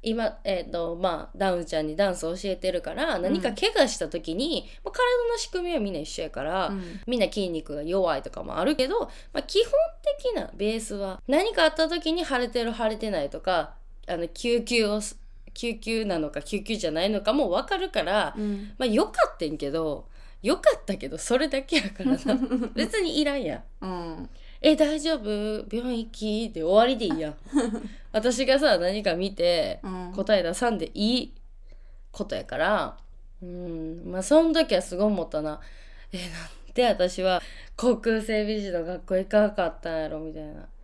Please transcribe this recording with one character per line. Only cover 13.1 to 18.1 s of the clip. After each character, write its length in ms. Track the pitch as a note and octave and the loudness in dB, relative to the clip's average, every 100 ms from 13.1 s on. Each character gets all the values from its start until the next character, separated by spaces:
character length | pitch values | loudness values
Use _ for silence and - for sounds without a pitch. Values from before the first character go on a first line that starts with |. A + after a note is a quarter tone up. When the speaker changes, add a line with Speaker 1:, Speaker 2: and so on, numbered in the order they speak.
| F3+ | -2
Speaker 1:
い 80 | C#3+ | -2
と 100 | D#3+ | -4
か、 320 | - F3 D3+ - - - - | 0 0 0 -8 -18 -16 -8
あ 100 | F3 | -4
の、 120 | E3+ | -4
救 340 | - A#3+ A#3 | -2 2 2
急 240 | A#3 A#3+ G#3+ | 4 2 4
を 160 | G#3 | 0
す、 180 | G#3+ - - - - - | -4 -10 -18 -18 -16 -6
救 200 | A#3+ A3 | -6 -4
急 300 | - A3+ G#3+ | -2 -2 0
な 140 | E3+ | 0
の 100 | D3+ | -2
か 140 | D3 | -4
救 180 | - G#3 | -4 -4
急 140 | G3+ A3 | -2 -2
じ 120 | E3 | 0
ゃ 40 | |
な 120 | D#3 | 2
い 60 | F#3+ | 2
の 120 | G#3 | 2
か 120 | G#3 | 2
も 160 | C4+ A#3 | 2 2
分 180 | F#3 - | 0 0
か 100 | F#4+ | -2
る 120 | F#4 | 0
か 140 | A3+ | 0
ら、 320 | E3 | 2